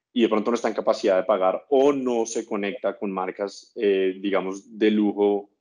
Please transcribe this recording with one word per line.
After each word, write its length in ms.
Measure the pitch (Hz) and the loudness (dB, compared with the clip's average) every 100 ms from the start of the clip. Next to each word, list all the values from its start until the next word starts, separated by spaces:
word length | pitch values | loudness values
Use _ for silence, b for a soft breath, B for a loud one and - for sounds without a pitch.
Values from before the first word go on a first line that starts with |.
| _ | _
y 100 | 123 | 0
de 60 | 110 | 2
pronto 220 | 107 107 | 2 0
no 60 | 117 | -2
está 120 | 120 | -2
en 60 | |
capacidad 420 | 104 107 107 110 92 | -2 -2 0 2 2
de 60 | |
pagar 440 | 92 104 92 92 - | 2 2 2 -2 0
o 240 | 135 139 | 4 4
no 340 | 139 127 120 113 | 2 0 -2 -2
se 180 | 120 | -6
conecta 540 | 107 107 101 90 101 98 | -6 -4 -4 -4 -6 -4
con 140 | 107 | -6
marcas, 600 | 95 92 90 101 - - - | -4 -6 -6 -8 -10 -16 -2
eh, 420 | 107 95 95 92 | 0 2 0 -2
digamos, 580 | 98 95 92 98 98 110 | -2 -2 -2 -8 -12 0
de 120 | 107 | 2
lujo 600 | 107 104 95 101 101 - _ | 4 2 2 0 0 -4 _